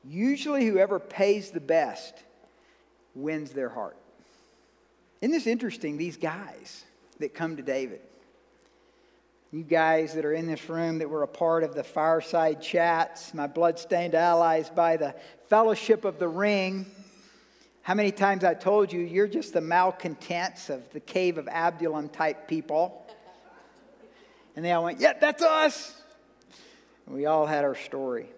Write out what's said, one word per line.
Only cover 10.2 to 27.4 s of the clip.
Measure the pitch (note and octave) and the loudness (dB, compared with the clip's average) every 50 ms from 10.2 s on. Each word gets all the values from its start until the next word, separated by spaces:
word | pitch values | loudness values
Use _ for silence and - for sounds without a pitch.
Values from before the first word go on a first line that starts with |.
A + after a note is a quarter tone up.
| D3+ | -2
are | D3 D#3 | -2 -2
in | E3 E3 | -2 -4
this | E3 D#3 D3+ - - | -6 -6 -8 -8 -8
room | E3 E3 E3+ E3 D#3+ | -6 -4 -2 -2 -2
that | D#3+ D#3 C#3+ | -4 -4 -4
were | D#3 D3+ C#3+ | -4 -4 -4
a | |
part | C#3 - - F3 E3 E3 E3 D#3+ | -4 -2 0 2 2 2 2 0
of | D3 C#3 | -2 -4
the | D3 C3 | -8 -8
fireside | - - D#3 D#3 D#3+ E3 E3 - - - E3+ D#3+ D#3+ D#3 D3+ | -4 -2 0 2 4 2 2 0 0 0 2 2 2 0 -2
chats, | - - - F3 E3 E3+ E3 E3 E3 - - - - - - | -6 -2 0 2 2 4 2 2 0 -2 -4 -16 -16 -12 -8
my | D#3 C#3+ | -6 -6
bloodstained | C#3+ D3 E3 E3+ E3+ E3 E3 - - F#3 E3+ F3 E3+ D#3+ | -4 0 2 2 2 2 0 -4 -2 -2 -2 0 2 2
allies | E3 E3+ F3 E3+ E3+ E3+ E3 D#3+ D#3+ D#3 D#3+ | 4 4 6 6 6 4 4 4 2 0 0
by | - F3 E3+ E3 E3 | 0 2 2 4 2
the | D#3+ D3+ C#3 - - - - - - _ | 2 0 -4 -6 -12 -20 -20 -20 -20 _
fellowship | - G#3 G#3+ A3+ A3 G#3 - - - A3 G#3+ - | 4 4 6 6 4 2 0 4 2 2 2 2
of | G3 F#3+ - | -6 -2 -2
the | F3+ | -4
ring. | E3+ D#3+ F3+ G3+ G#3 G#3 G3 F#3+ F#3 F#3+ F#3+ F#3+ - - - - - - - - - - _ _ _ _ _ _ _ _ _ _ | -2 -2 0 0 2 2 2 0 -2 -4 -6 -8 -10 -16 -20 -20 -20 -20 -20 -20 -20 -20 _ _ _ _ _ _ _ _ _ _
How | - F#3 | -2 0
many | G#3 G#3 G3 | 2 2 0
times | G3+ G3+ G3+ G3 G3 F#3 F#3 | 2 2 2 2 4 4 4
I | F3+ D#3+ | 2 2
told | - - F#3 G#3 G#3+ G3+ - | 2 2 4 4 4 4 2
you, | F3 F3 | 0 -6
you're | E3+ E3+ E3 F#3+ G#3 G3+ | -6 -2 2 2 2 2
just | G3+ E3 - - - | 0 -6 -6 -2 -4
the | E3+ | -4
malcontents | D#3+ D#3+ E3+ F3+ F#3 F#3+ F3+ - - F3 D3 - - - F3+ E3+ F3+ F#3 - - - - | -2 2 2 4 4 4 0 -2 -10 -10 -10 -10 -10 -8 -6 -6 -6 -6 -8 -12 -10 -10
of | C#3+ B2+ B2 - | -10 -10 -10 -14
the | - D3+ | -16 -16
cave | - - - F#3 F#3 F3+ E3+ | -16 -4 -2 0 0 0 0
of | D#3+ C#3 | -2 -8
Adullam | - - E3 E3 F3 E3+ D#3 E3+ E3 D3+ D3+ D3 D3 | -6 -4 0 0 0 0 0 -4 -2 -2 -4 -6 -8
type | - - D#3+ D#3 C#3 - - - | -4 -2 -2 -2 -2 -4 -6 -6
people. | D#3+ D#3+ - - D3 D#3 F3 F3+ - - - - - - - - - - _ - - - - _ _ _ _ - - _ - - _ - - _ _ _ _ _ _ | -6 -6 -4 -2 0 0 0 0 -4 -16 -20 -20 -20 -20 -20 -20 -20 -20 _ -20 -20 -20 -20 _ _ _ _ -20 -20 _ -20 -20 _ -20 -20 _ _ _ _ _ _
And | D3+ E3 | -6 0
they | F3 F3 | 0 2
all | E3+ E3+ | 2 0
went, | F3 - C4 | -2 -2 4
"Yeah, | - D4+ C#4 | 4 4 4
that's | - D4+ D4+ D4 - E4+ | 4 0 0 2 2 2
us." | D#4+ D#4 D#4 D#4 D4 - - - - - - - - - _ _ _ _ _ _ _ - - - - - - _ _ _ _ _ | 4 4 4 4 2 2 -2 -14 -16 -18 -20 -20 -20 -20 _ _ _ _ _ _ _ -20 -20 -20 -20 -20 -20 _ _ _ _ _
And | - C3+ | -14 -8
we | C3+ C#3+ | -4 0
all | D3+ D#3+ D#3 | 2 2 2